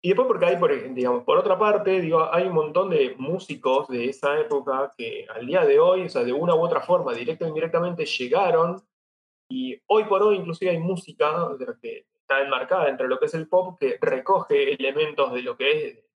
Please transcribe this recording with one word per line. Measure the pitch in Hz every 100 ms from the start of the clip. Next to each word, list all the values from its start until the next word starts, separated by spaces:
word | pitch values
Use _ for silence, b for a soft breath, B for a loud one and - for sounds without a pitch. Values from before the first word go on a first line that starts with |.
Y | 175
después | 190 254
porque | 196 175
hay, | 175
por | 165
ej-, | 139 131
digamos, | 127 123 123
por | - 156
otra | 202 185
parte, | 214 202 190 190
digo, | 165 160 160
hay | 170 185
un |
montón | 165 151 165 190
de | 156 127 123
músicos | 135 185 - 147 131 131 135
de | 123 123
esa | 139 143 151
época | 151 143 131 135 139 -
que | 113 107 -
al | 113 123
día | 180
de | 151 143
hoy, | 175 185
o | 175
sea, | 135
de | 120
una | 135 175
u | 160
otra | 170 156
forma, | - 175 135
directa | 117 123 160
o | 165
indirectamente, | 156 165 170 175 170 147
llegaron, | - 123 160 190 160 170 190 _ _ _ _ _ _ _
y | 127 127 - _
hoy | 214
por | 214 190
hoy | 208 196
inclusive | 170 165 185
hay | 170
música, | 165 180 - - 151 160 165
o | 139
sea, | 123 117
que | 113 113 _
está | _ _ 135
enmarcada | 139 131 127 185
dentro | 151 131 127
de |
lo | 131
que | 151
es |
el | 160 156
pop, | 180 180 175
que | 135 120
recoge | - 127 131 190 - 143 139
elementos | 135 135 139 151 143 135
de | 123
lo | 123 117
que | 131 156 143
es | - _